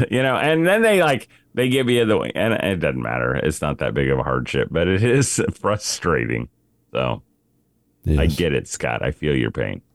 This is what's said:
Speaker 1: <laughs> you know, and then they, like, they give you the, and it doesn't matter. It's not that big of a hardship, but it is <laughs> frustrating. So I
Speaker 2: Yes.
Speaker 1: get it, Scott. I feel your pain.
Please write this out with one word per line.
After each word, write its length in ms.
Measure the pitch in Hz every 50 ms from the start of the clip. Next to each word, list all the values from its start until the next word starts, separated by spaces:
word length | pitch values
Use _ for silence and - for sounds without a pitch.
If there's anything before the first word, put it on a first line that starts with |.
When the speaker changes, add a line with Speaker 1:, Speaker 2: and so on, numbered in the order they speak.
| 117
Speaker 1:
<laughs> 60 | -
you 120 | - 127 131
know, 140 | 135 127 101
and 280 | - 147 160 160 165
then 180 | 175 196 220 226
they, 200 | 226 208 190 170
like, 240 | 156 139 117 - - _ _ _ _ -
they 140 | 117 127 127
give 200 | 127 135 131 120
you 160 | 120 120 117
the, 120 | 110 107 90 58 - -
and 200 | - 98 113 110
it 240 | - 69 85 101 87
doesn't 240 | 76 76 67 64
matter. 340 | 60 55 58 62 60 62 64
It's 260 | 69 - 76 76 -
not 160 | - 73 71 -
that 140 | - 62 57
big 160 | 73 69 67
of 80 | 67 65
a 40 | 60
hardship, 460 | 65 65 64 62 - - 67 60 -
but 160 | - 82 85 87
it 160 | 95 95 107
is 360 | 123 120 139 139 - - - - -
<laughs> 40 | -
frustrating. 960 | - - 101 101 104 - - - - - 87 82 65 58 55 58 57 60 - _ _ _ _ _ _ _ _ -
So 280 | 60 64 62 58 - - _ _ _ _ _ _ _ _ _ _ _ _ _ _ _ - -
I 40 | 76 71 80
Speaker 2:
Yes. 120 | 82 73
Speaker 1:
get 180 | 69 87 82 71
it, 140 | 64 - -
Scott. 360 | - - - 64 58 57 -
I 80 | 60
feel 240 | - - - 73 73
your 160 | 65 58 55
pain. 300 | 55 - 60 50 50 50 - _ _